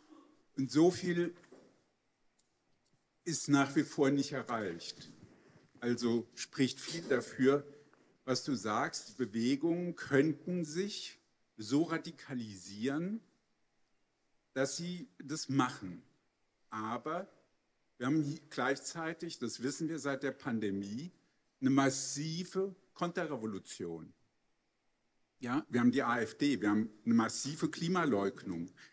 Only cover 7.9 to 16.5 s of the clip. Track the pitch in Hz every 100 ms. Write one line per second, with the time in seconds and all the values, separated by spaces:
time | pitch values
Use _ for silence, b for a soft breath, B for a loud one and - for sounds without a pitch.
7.9 | B B _ - 123 156 120 110 110 156
8.9 | - - - 113 113 120 139 165 175 175
9.9 | 165 - 139 156 139 180 180 151 165 202
10.9 | - - - _ _ _ - 107 143 165
11.9 | 160 170 - - 127 110 95 98 101 127
12.9 | 147 180 220 - _ _ _ _ _ _
13.9 | _ _ _ _ _ _ 131 135 - 175
14.9 | 180 135 - 139 156 - 135 123 - 95
15.9 | 82 - _ _ _ _